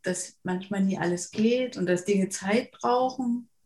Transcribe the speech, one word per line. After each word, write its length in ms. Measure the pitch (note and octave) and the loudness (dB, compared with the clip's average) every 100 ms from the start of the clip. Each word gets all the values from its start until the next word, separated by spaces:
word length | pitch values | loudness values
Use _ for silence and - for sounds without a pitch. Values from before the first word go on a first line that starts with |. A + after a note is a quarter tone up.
dass 340 | F#3 F3+ - - | -6 -4 -6 -10
manchmal 400 | F3+ F#3 F#3+ G3+ | -4 -4 -4 0
nie 140 | F#3+ F#3 | 0 2
alles 340 | E3+ F3 - | 0 -2 -4
geht 460 | - G#3+ B3 B3+ A3 | 0 2 2 0 -2
und 80 | F3 | 0
dass 200 | F3 F3+ | 0 2
Dinge 240 | G3+ F#3 | 2 0
Zeit 420 | - F#3+ A3+ - | -2 0 0 0
brauchen 800 | - - B3 B3+ B3+ A#3+ A#3+ - _ | -4 0 2 0 -2 -2 -2 -6 _